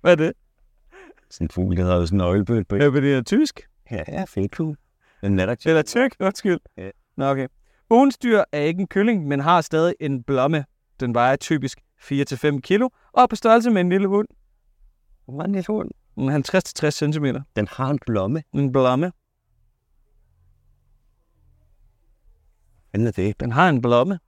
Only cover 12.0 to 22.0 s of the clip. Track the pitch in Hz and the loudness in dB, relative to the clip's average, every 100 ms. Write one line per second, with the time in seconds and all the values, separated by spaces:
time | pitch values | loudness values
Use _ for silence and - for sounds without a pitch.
12 | - 139 139 131 151 143 - 202 254 _ | -6 -4 -2 -2 -2 -2 0 0 0 _
13 | _ - 247 220 226 226 233 208 180 190 | _ 2 2 2 4 4 4 2 2 0
14 | 190 202 214 _ _ _ _ _ - _ | 2 0 -2 _ _ _ _ _ -20 _
15 | _ _ - 139 175 196 180 214 - - | _ _ -16 -8 -6 -6 -4 -6 -6 -14
16 | _ - 135 147 135 185 - - 151 - | _ -4 0 0 0 -2 -2 -4 -4 -2
17 | 151 156 143 127 139 - 104 - 131 147 | -4 -2 -2 -4 -6 -4 -4 -4 -4 -4
18 | - 107 95 156 - 139 139 131 127 127 | -2 -2 0 -4 -4 -2 0 2 2 2
19 | 180 - _ _ _ _ _ _ _ _ | -2 -6 _ _ _ _ _ _ _ _
20 | _ _ _ _ _ _ _ _ _ _ | _ _ _ _ _ _ _ _ _ _
21 | _ _ _ _ _ _ _ _ _ _ | _ _ _ _ _ _ _ _ _ _